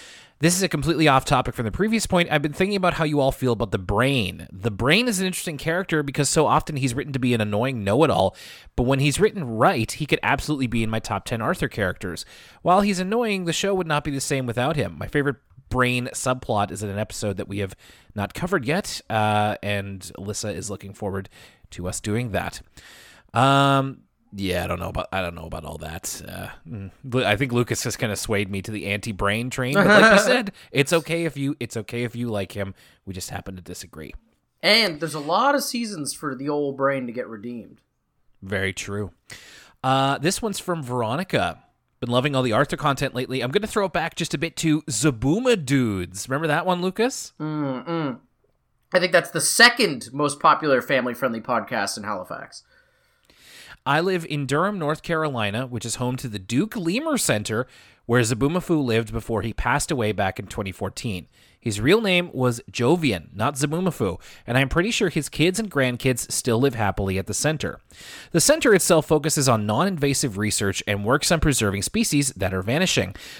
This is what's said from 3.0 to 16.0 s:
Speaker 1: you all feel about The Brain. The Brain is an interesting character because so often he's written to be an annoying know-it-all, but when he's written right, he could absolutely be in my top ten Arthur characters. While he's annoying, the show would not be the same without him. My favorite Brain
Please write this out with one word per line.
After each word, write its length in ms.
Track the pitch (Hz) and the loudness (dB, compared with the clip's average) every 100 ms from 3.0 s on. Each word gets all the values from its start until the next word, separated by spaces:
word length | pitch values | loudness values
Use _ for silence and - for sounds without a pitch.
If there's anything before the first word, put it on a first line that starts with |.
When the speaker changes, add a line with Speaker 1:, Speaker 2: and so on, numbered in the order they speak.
Speaker 1:
you 160 | 160 143 | 0 2
all 140 | 135 | 2
feel 180 | 135 127 | 2 0
about 200 | 113 113 | 0 0
The 60 | 101 | -4
Brain. 720 | 92 107 127 139 92 87 - | -2 2 2 2 -2 -6 -14
The 180 | 95 110 | -6 -6
Brain 380 | 98 123 180 247 | -2 2 4 2
is 100 | 190 | 0
an 60 | 190 | -2
interesting 320 | 180 - 143 | -4 -6 -6
character 440 | 160 170 190 160 | -2 -2 0 -2
because 280 | 143 135 139 | -2 0 2
so 180 | - 139 | 4 4
often 300 | 139 - 151 | 4 0 -2
he's 180 | 135 120 | -2 -2
written 160 | 147 | -4
to 80 | 131 | -2
be 140 | 123 | 2
an 80 | 120 | 2
annoying 420 | 107 104 127 127 | 2 0 0 -2
know-it-all, 540 | 98 113 156 - 95 - - - - - | 2 4 4 4 2 0 -16 -20 -12 -2
but 60 | |
when 180 | 123 135 | 0 2
he's 180 | 147 143 | 2 4
written 240 | 214 208 | 2 2
right, 480 | 135 110 147 160 113 | -6 2 4 4 0
he 140 | - 151 | -2 -2
could 160 | 160 | 0
absolutely 440 | 104 135 - 151 127 | 2 0 0 -2 0
be 140 | 117 | 0
in 80 | 110 | 0
my 100 | 110 | -2
top 260 | - 104 - | -2 -6 -4
ten 160 | 120 | -4
Arthur 260 | 113 180 143 | -2 -2 -2
characters. 560 | - 95 85 92 82 - - - - | 0 -2 -2 -6 -8 -12 -18 -20 -6
While 180 | 165 180 | 2 4
he's 220 | 202 180 | 4 0
annoying, 420 | 185 226 233 196 | 0 0 0 -2
the 80 | 175 | -2
show 240 | 156 196 196 | -2 0 0
would 100 | 170 | 0
not 200 | 151 151 | 0 0
be 60 | |
the 100 | 139 | -4
same 240 | - 139 127 | -2 -2 -2
without 320 | 113 127 151 | 0 0 0
him. 200 | 98 76 | -4 -4
My 100 | 101 | -4
favorite 280 | 147 143 135 _ - - | -2 0 -2 _ -20 -4
Brain 400 | 127 123 123 | 2 2 2